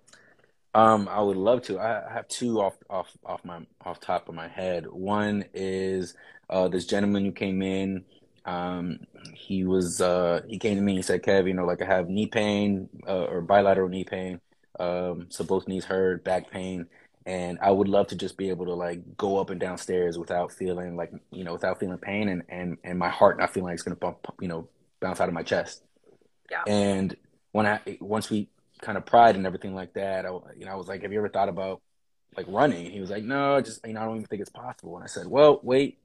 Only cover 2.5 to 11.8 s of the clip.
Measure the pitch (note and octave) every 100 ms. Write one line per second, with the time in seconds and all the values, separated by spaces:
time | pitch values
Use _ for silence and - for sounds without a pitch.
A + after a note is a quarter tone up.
2.5 | A2 F#2+ F#2+ - F#2+ - - - F#2 F2
3.5 | E2+ D#2 _ F#2 E2 - F2+ - E2 E2
4.5 | - F#2 F2 E2 F2+ F#2 G#2 G#2 G#2 -
5.5 | - F#2+ F#2+ F#2+ F#2+ F2 - - - -
6.5 | F#2 F#2 F#2 F2 G2+ G2+ G2+ G2 - G2
7.5 | F#2+ F#2+ F#2+ G2 F#2+ - - _ _ F#2
8.5 | F2+ F2+ F2+ F2 - - - - - -
9.5 | F#2+ F#2 F#2 F2 E2+ F2+ F2+ F2 E2+ -
10.5 | F#2+ A2 G2 G2+ F#2 - F2+ - G2 F#2
11.5 | F#2 F2 F2+